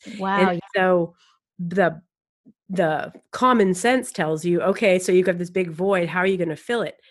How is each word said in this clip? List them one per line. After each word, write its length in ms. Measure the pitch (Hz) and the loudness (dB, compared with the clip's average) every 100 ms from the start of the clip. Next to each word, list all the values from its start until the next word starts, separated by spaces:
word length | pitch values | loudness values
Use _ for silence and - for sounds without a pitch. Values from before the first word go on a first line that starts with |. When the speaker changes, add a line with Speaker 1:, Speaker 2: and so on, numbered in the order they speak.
| - 214 | -14 -8
Speaker 1:
Wow, 180 | 190 196 | -4 2
Speaker 2:
And 120 | 185 | 2
Speaker 1:
yeah. 60 | 175 - 196 | 0 -4 0
Speaker 2:
so 400 | 185 180 170 - _ _ _ - | 2 2 0 -8 _ _ _ -12
the, 420 | 175 180 175 160 - _ _ _ _ _ - | -4 0 0 -2 -12 _ _ _ _ _ -6
the 420 | 185 165 151 160 - _ | 0 0 0 -6 -14 _
common 420 | - 254 247 190 | 0 2 4 4
sense 380 | 180 240 254 247 | 2 0 0 -2
tells 340 | - 156 160 175 | -4 -2 -2 0
you, 160 | 175 | 0
"Okay, 380 | 185 196 208 185 | 0 2 2 2
so 120 | 185 | 4
you've 140 | 180 185 | 2 2
got 140 | 175 | -2
this 100 | 175 | -4
big 220 | 185 175 | -4 -6
void. 360 | 160 196 185 170 | -4 -2 0 0
How 100 | 175 | -2
are 80 | 190 | 0
you 100 | 190 | 0
gonna 180 | 175 151 | -4 -6
fill 280 | - 240 | -6 -4
it?" 120 | 165 - _ | -4 -10 _